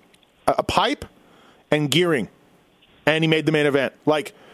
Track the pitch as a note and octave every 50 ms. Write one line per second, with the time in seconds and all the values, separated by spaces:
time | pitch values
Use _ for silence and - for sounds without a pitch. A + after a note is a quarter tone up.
0 | _ _ _ _ _ _ _ _ - - C#3 - - - - F3+ F#3+ A#3+ D4 -
1 | - - _ _ _ _ _ _ _ _ _ _ _ - D3 D3+ D3+ C#3+ C3+ E3
2 | F3+ F3 D#3+ B2+ F#2+ - _ _ _ _ _ _ _ _ _ _ _ _ _ _
3 | - D3 D#3 D#3+ E3 D#3 D#3+ D#3+ D#3 D#3 D#3 D3+ D3 D3 C3+ C#3+ B2+ A2+ - _
4 | - D3+ D3+ D3+ C#3 - - - - -